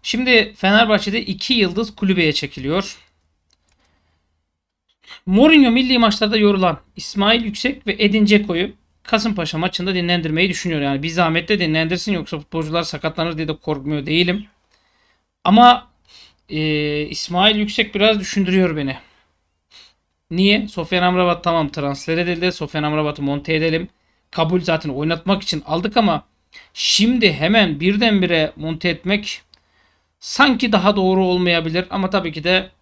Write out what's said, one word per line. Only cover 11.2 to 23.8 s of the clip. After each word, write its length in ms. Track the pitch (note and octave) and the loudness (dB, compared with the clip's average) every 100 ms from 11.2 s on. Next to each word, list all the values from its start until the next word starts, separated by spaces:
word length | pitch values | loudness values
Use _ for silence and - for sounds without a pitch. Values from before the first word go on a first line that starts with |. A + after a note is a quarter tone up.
| E3 E3 E3+ | 0 0 -2
de 100 | G#3 | -2
dinlendirsin, 540 | E3 D#3 D#3+ F3+ - | 0 0 -2 -4 -2
yoksa 260 | F3+ - D3+ | -4 -4 -10
futbolcular 440 | D3 E3 D#3 E3 | -8 -6 -4 -4
sakatlanır 540 | D#3+ D3+ D#3+ D#3+ E3 D#3+ | -4 -6 -6 -4 -6 -4
diye 120 | D#3 | -6
de 80 | D#3 | -6
korkmuyor 500 | - C#3 C#3 D3+ C#3 | -6 -6 -4 -6 -2
değilim. 400 | D#3+ F3 G3+ G#3 _ _ _ _ _ _ _ _ _ | 0 2 -2 -6 _ _ _ _ _ _ _ _ _
Ama, 440 | F3+ G#3+ A#3+ B3 - _ _ - - _ _ | 2 6 8 6 -2 _ _ -20 -20 _ _
e, 120 | D#3 D#3 D3+ D3 D3 | -4 -2 0 -2 -4
İsmail 540 | D3+ - - F3 G#3 G#3 | -6 -8 -4 2 2 2
Yüksek 380 | G#3 - G#3+ | -2 -2 -4
biraz 260 | G3 G#3+ G#3+ | 2 2 2
düşündürüyor 560 | F#3 G3+ F#3 F#3+ F3+ D3+ | -2 -2 2 2 2 -2
beni. 200 | C#3 C3 _ _ _ _ _ _ _ - - _ _ _ _ | -6 -8 _ _ _ _ _ _ _ -20 -20 _ _ _ _
Niye? 380 | E3+ G3 G#3 G#3 | 2 2 2 -2
Sofyan 340 | - D#3+ F3+ | -8 -4 0
Amrabat 420 | F3+ F3+ F3+ F3 | 2 2 0 0
tamam 240 | F3 E3+ D3 | 0 0 -2
transfer 500 | D3+ C#3+ C#3 - E3 | -4 -6 -6 -4 -2
edildi. 340 | F3 E3+ F3+ | -2 -2 -4
Sofyan 300 | F3 D3 D#3 | -4 -6 -4
Amrabat'ı 400 | D3+ D3+ D3+ D3 | -2 -2 -2 -4
monte 320 | C#3 C#3+ C#3+ | -4 -4 -2
edelim. 340 | D#3 D#3+ D#3+ | -2 0 -2